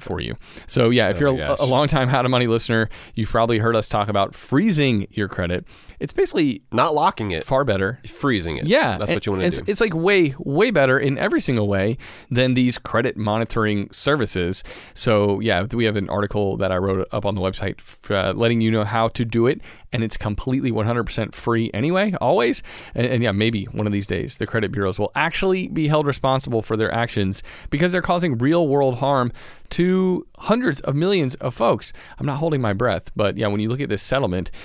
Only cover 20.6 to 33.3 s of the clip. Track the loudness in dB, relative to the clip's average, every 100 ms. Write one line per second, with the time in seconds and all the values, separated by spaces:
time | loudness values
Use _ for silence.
20.6 | 0 0 0 0 -2 -4 -4 -4 0 0
21.6 | 0 -2 0 0 0 0 2 2 2 0
22.6 | -6 -16 -10 -2 0 2 2 2 2 2
23.6 | -4 -4 -2 0 -2 -4 -4 -6 -4 -2
24.6 | -2 0 -2 0 -4 0 -2 0 0 0
25.6 | -2 -2 2 2 2 0 0 0 0 -4
26.6 | -2 0 0 0 -2 0 -2 -2 -8 -14
27.6 | -6 0 2 0 0 0 0 2 2 4
28.6 | 4 4 2 2 2 2 0 -4 -16 -18
29.6 | -8 0 2 4 2 0 -4 -12 0 2
30.6 | 2 -2 -2 0 2 2 0 -2 -6 0
31.6 | 2 2 -2 -8 -18 -8 -6 -2 -2 0
32.6 | 0 0 0 0 -4 -2 -2